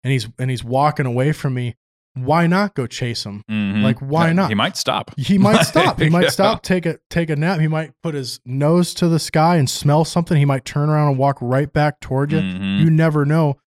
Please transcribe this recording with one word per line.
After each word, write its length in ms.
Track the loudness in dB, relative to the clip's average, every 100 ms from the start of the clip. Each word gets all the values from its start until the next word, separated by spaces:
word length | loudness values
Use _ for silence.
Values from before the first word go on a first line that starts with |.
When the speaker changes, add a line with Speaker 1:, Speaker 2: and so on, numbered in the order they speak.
Speaker 1:
and 80 | -2
he's, 160 | -2 -4 -8
and 120 | -6
he's 100 | -6
walking 420 | -4 0 0 0
away 280 | -4 0 0
from 220 | -2 -4
me, 200 | -4 -6 -8 _ _ _ -8
why 300 | 0 2 2
not 300 | 2 0 -4
go 100 | -6
chase 400 | -6 -6 -6 -10
him? 160 | -12 -6
Speaker 2:
Mm-hmm. 320 | -4 -2 0
Speaker 1:
Like, 160 | 0 0
why 300 | -2 0 2
Speaker 2:
Yeah, 40 |
Speaker 1:
not? 140 | 2 0
Speaker 2:
he 60 |
might 220 | 0 -2 -2
stop. 340 | -4 -4 -6 -8
Speaker 1:
He 180 | 0 4
might 260 | 4 4
Speaker 2:
<laughs> 40 | 4
Speaker 1:
stop. 340 | 2 0 0
He 80 | 2
might 140 | 4
Speaker 2:
Yeah. 60 | 2
Speaker 1:
stop, 340 | 2 0 0
take 240 | -2 -2 -2
a, 140 | -8 _
take 180 | -4 -2
a 60 |
nap. 240 | -2 -2 0
He 80 | 0
might 240 | -2 -6 _
put 100 | -8
his 240 | -6 -8 -12 -8
nose 480 | -2 2 2 0
to 140 | 0 0
the 100 | 0
sky 380 | 0 2 4 4
and 120 | 2
smell 360 | 0 2 2
something. 320 | 2 -2 0 2
He 60 |
might 200 | 2 0
turn 240 | -4 -2 0
around 180 | 2 0
and 100 | 2
walk 200 | 0 0
right 300 | -2 -2 0
back 260 | 0 -2 -2
toward 320 | -6 -4 0
you. 80 | 0
Speaker 2:
Mm-hmm. 460 | -2 -4 -2 2
Speaker 1:
You 60 | 4
never 320 | 4 2 2 0
know. 300 | 2 0 -2